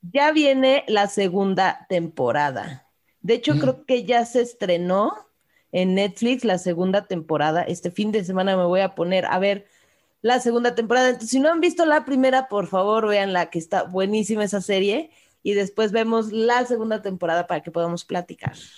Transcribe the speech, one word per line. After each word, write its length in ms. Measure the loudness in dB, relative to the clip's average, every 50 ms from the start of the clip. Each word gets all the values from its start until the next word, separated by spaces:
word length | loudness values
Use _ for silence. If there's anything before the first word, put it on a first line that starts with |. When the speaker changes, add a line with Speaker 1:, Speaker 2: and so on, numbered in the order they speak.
Speaker 1:
Ya 300 | -16 -2 0 2 2 4
viene 520 | 4 4 4 4 4 4 4 4 4 2 2 0
la 200 | 0 2 2 0
segunda 760 | 0 0 -2 0 0 0 0 0 2 2 0 0 0 -4 -8 _
temporada. 1000 | -2 -2 -2 -4 -4 -2 -2 0 0 0 0 -2 -2 -6 -10 -10 -14 -16 _ _ _ _ _ _ _ _
De 140 | _ 0 0
hecho, 200 | 0 2 0 0
Speaker 2:
Mm. 40 | 2
Speaker 1:
creo 260 | 2 0 -2 -2 -2
que 180 | -2 -2 -2 0
ya 220 | 2 2 2 2
se 160 | 2 0 0
estrenó 720 | 0 0 -4 _ -2 0 0 0 0 0 0 2 0 0 -2 -6 -14 _ _ _ _ _ _ _ _ _
en 240 | -2 0 0 2 2
Netflix 480 | 2 0 -2 -2 -2 -2 0 0 0 0
la 140 | 0 0 0
segunda 480 | 0 -4 -2 -2 -2 0 0 -2 -2
temporada. 580 | _ -8 -8 -4 -2 -2 0 2 2 0 0 -2
Este 280 | -2 -6 -6 -6 -8
fin 200 | -4 -4 -4 -2
de 140 | -2 -4 -4
semana 320 | -2 -2 -2 0 2 2 2
me 80 | 2
voy 160 | 2 2 2
a 120 | 0 0 -2
poner 300 | -4 -2 0 0 0 0
a 140 | 0 -2 0
ver 280 | 0 0 -2 -2 -6 _ _ _ _ _ _ _ _ _ _ _ 0
la 160 | 0 0 2
segunda 360 | 2 0 0 2 0 0 0
temporada. 340 | -2 -2 0 2 4 4 2
Entonces, 200 | 2 0 -4 -2
si 100 | 0 2
no 100 | 2 2
han 120 | 2 2
visto 240 | 2 0 2 2 2
la 180 | 2 2 2 0
primera, 460 | 0 0 2 2 2 2 2 0 0
por 180 | -4 -4 -4 0
favor, 400 | 0 0 2 2 2 2 2 2
véanla, 420 | 0 0 0 0 0 -2 -2 -2
que 100 | -4 -8
está 240 | -6 -2 -2 -2 -2
buenísima 600 | -2 -2 -2 -2 0 0 -2 0 -2 -2 -2 -2
esa 160 | -2 -2 -6
serie. 520 | -2 -2 0 0 0 0 0 -2 -4 -8 _ _ _ _ _ _ _
Y 100 | -2 0
después 380 | 0 -2 -2 -2 -2 -2 0
vemos 400 | 0 0 0 0 0 0 -2 -2
la 340 | -2 0 0 2 2 2 0
segunda 360 | 0 -2 -4 -2 -4 -4 -4
temporada 460 | -4 -8 -6 -4 -2 -2 0 0 -2 -2
para 140 | -6 -6
que 100 | -6 -6
podamos 320 | -4 -4 -2 -2 -4 -6 -8
platicar. 520 | _ -6 -6 -6 _ -14 _ -12 -12 -12 -12 -20 -20 -20